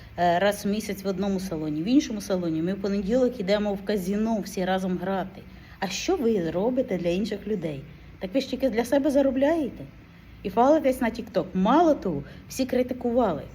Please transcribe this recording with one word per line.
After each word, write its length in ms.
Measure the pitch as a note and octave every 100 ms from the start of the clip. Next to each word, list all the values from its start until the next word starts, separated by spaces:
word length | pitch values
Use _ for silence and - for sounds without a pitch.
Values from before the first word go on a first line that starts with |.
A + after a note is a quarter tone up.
| - -
е, 200 | F3 E3+
раз 280 | G3+ G3 G3+
в 20 |
місяць 360 | G#3+ G#3+ F#3+
в 40 | G3
одному 320 | F3+ G3+ F#3+
салоні, 420 | F#3 D#3+ D#3 D3+
в 60 | F#3
іншому 320 | C#4 C#4 G#3+
салоні 420 | F#3+ F#3 E3+ D#3+
ми 120 | F3
в 80 | G3
понеділок 580 | G3+ G3+ F#3+ B3+ B3 B3
йдемо 340 | F#3 G#3 G#3
в 100 | G3
казино 560 | G3 G#3 F3 G3+ A3 A3
всі 240 | F3+ G3
разом 340 | F3+ F#3+ F#3+ F3
грати. 440 | F#3 F#3+ F3+ - - - - -
А 100 | F#3+
що 280 | - - F#4
ви 340 | A#3 G#3+ E3
робите 480 | E3 A3 B3+ B3 F3+
для 100 | E3+
інших 380 | F3+ A3 G3+ G3+
людей? 340 | G#3 D#3+ C#3 - - - -
Так 160 | F#3+
ви 60 | C4+
ж 100 | B3+
тільки 200 | B3 C4
для 140 | G3+
себе 260 | - C#4 C#4+
заробляєте 760 | C4+ C4+ B3 C#4 E4 A#3 - C#3 - - - - -
і 80 | -
фалитесь 500 | A3 C4 D#4 C4+ B3+
на 100 | A3+
TikTok. 340 | A3+ - F#3+ F#3
Мало 400 | F#3 G3 C#4+ E4
того, 280 | C#4 F#3+ C#3+ - - -
всі 180 | - B3+
критикували. 760 | B3 B3+ B3 A#3+ A#3+ G#3+ C#3+ -